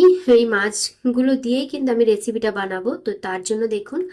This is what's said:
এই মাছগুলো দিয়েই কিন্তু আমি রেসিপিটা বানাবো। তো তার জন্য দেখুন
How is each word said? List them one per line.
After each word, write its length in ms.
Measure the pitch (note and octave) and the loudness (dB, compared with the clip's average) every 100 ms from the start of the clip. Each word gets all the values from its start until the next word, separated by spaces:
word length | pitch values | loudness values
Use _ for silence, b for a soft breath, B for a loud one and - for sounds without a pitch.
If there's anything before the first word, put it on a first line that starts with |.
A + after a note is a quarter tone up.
| F#4 F#4 - | 6 6 4
এই 180 | A#3+ | 4
মাছগুলো 920 | A#3 G#3 G#3 - - - B3+ B3 C4 C4 | 4 0 -2 -4 -8 -4 -2 0 2 0
দিয়েই 300 | A#3+ B3+ C#4 | 0 -2 -2
কিন্তু 260 | C#4+ C4 | -4 -2
আমি 120 | A#3 | 2
রেসিপিটা 460 | A3 G#3 - A3 A3 | 2 2 -2 -4 -4
বানাবো। 460 | G3 F#3+ F#3 G#3 D#4 | -4 -6 -4 -6 -6
তো 160 | A3 | -6
তার 300 | G3 F#3+ F#3 | -8 -6 -8
জন্য 240 | F#3 A3 A3+ | -4 -4 -2
দেখুন 420 | G#3 G3+ D4+ F#4 | -4 -6 -6 -8